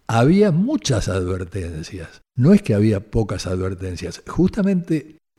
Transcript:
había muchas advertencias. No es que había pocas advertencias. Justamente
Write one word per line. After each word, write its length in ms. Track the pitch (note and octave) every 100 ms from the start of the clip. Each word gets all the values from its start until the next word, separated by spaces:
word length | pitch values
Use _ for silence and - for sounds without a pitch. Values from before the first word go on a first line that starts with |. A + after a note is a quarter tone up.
| -
había 460 | A2+ B2+ F#3+ G#3
muchas 560 | D#3 A3 D#4 - A2 G2+
advertencias. 1120 | F#2+ F2+ F#2+ F2+ G2+ E2 D#2 E2 F#2+ D#2+ - _ -
No 180 | C3+
es 80 | G3+
que 140 | - G#2
había 240 | G#2+ G2+
pocas 480 | - A#2 G#2 F2 F#2
advertencias. 760 | F#2 F#2 F#2 F#2+ E2+ F2 - -
Justamente 880 | - F#3 - F#3+ F#3 E3+ D#3+ - - _